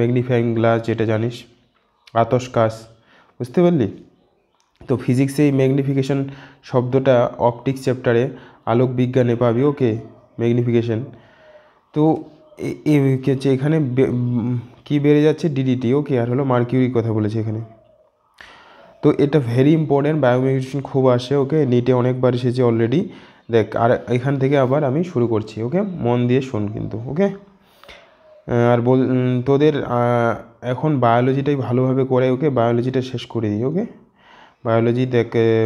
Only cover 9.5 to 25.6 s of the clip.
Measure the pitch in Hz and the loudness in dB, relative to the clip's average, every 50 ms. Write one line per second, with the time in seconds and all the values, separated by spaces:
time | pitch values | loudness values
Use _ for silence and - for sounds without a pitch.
9.5 | 113 120 131 151 143 - 131 117 107 117 - - - - _ _ _ - 113 117 | 2 2 0 0 0 0 0 0 0 -2 -6 -12 -20 -20 _ _ _ -4 -2 0
10.5 | 120 120 120 123 117 117 113 120 113 110 135 143 - - - _ _ _ - - | 0 0 0 2 0 0 0 0 -4 -4 -6 -8 -14 -20 -20 _ _ _ -20 -20
11.5 | - - _ _ _ _ _ _ _ 151 151 160 156 - - - - - _ _ | -20 -20 _ _ _ _ _ _ _ 0 2 2 2 0 -4 -12 -18 -20 _ _
12.5 | - - - 135 - - - 151 151 143 139 135 135 131 131 139 135 131 135 139 | -16 -10 -10 -10 -10 -6 -2 0 2 2 4 2 0 0 0 -2 -2 0 0 0
13.5 | 135 127 139 151 156 160 151 127 123 127 135 - 113 123 123 123 123 120 110 120 | 0 0 0 0 0 0 0 -2 0 0 0 0 0 -2 -2 -2 -2 -2 -2 -2
14.5 | 123 120 120 - - - _ - 147 147 139 147 147 147 147 156 151 151 - 170 | -4 -4 -6 -10 -20 -20 _ -4 -4 0 2 4 4 4 4 2 0 0 -2 -4
15.5 | 143 135 135 131 127 127 127 117 127 143 151 151 143 123 117 120 123 131 147 135 | -2 -2 0 0 -2 0 0 0 0 0 0 -2 -2 -2 0 0 -2 -2 0 0
16.5 | 123 123 120 120 - 131 127 123 127 120 113 113 107 110 107 104 107 113 107 110 | 0 0 0 0 0 0 0 0 0 -2 -2 0 -2 -2 -2 -2 -2 -4 -4 -4
17.5 | 107 110 110 110 - - _ _ _ _ _ _ _ _ _ _ _ _ - - | -6 -8 -10 -12 -18 -20 _ _ _ _ _ _ _ _ _ _ _ _ -20 -20
18.5 | - - - - - - - - - _ - 147 - - 147 143 135 156 131 117 | -20 -20 -20 -20 -20 -20 -20 -20 -20 _ 0 0 2 2 0 2 2 0 0 0
19.5 | 117 123 135 147 160 165 156 135 139 139 139 151 156 156 135 123 123 127 127 135 | 0 2 4 4 4 4 2 2 0 0 2 0 0 2 2 2 2 2 2 0
20.5 | 135 135 131 131 - 143 135 - - 135 131 131 123 123 127 - 143 143 139 135 | 0 -2 -2 -4 -6 -8 -8 -4 -2 2 2 4 2 2 0 0 0 0 0 0
21.5 | 156 156 147 123 123 123 123 127 127 127 120 123 127 127 127 127 127 120 120 127 | 0 0 2 2 2 2 2 2 2 2 2 0 0 0 0 0 0 0 -2 -2
22.5 | 117 127 127 120 117 113 117 113 123 156 208 196 - - - - - _ _ - | 0 2 2 2 2 2 0 2 0 0 -2 -4 -8 -16 -20 -20 -20 _ _ 0
23.5 | 113 117 104 104 - 107 113 117 120 - - - 117 123 117 139 143 139 135 135 | 0 0 0 2 -2 0 2 2 2 0 0 -2 -4 -2 -2 -2 -2 0 0 0
24.5 | 143 143 135 120 131 147 156 131 123 - - 175 - 123 120 117 117 107 107 - | 2 2 2 2 0 0 0 0 -2 -2 -4 -2 -2 -2 0 0 0 -2 -4 -6
25.5 | - 107 | -8 -8